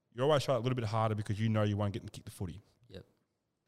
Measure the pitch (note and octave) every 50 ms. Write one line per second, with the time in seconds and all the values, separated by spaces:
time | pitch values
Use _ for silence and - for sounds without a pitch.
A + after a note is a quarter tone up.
0 | _ _ - A2+ B2+ D3 D#3 D3 - - C#3 A#2 A2+ C3 C3 B2 A#2 G#2 A2+ A2
1 | A2 A2 G#2+ G#2 A2 - G#2+ G2+ A2 A2+ A2 A2 G#2+ G#2 G#2 G2+ G#2 G2+ F#2+ F2+
2 | - G#2 - - - - - - G2+ F2 D#2 F#2 - _ _ _ _ - G2 F#2+
3 | F#2 _ _ _ _ _ _ _ _ _ _ _ _